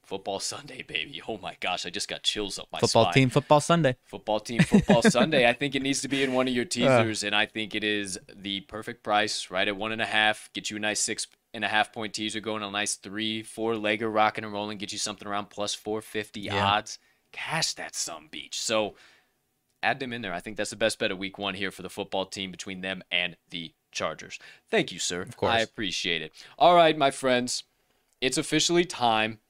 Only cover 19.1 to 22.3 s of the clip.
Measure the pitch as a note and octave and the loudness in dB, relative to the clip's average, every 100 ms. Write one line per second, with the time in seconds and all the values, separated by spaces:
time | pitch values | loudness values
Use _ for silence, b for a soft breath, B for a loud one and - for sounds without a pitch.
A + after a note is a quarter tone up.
19.1 | b b b _ _ _ _ G#2 B2+ C3+ | b b b _ _ _ _ -2 -2 -4
20.1 | A#2+ G#2+ F2 A2 G#2 G#2 G#2 A2 - A2 | -6 -6 -6 -8 -6 -6 0 0 0 -4
21.1 | F#2 G2 F#2+ G2+ F#2+ G2 - F2+ - F#2+ | -2 -6 -6 -6 -4 -6 -6 -12 -8 -4
22.1 | F#2+ F#2+ | -4 -4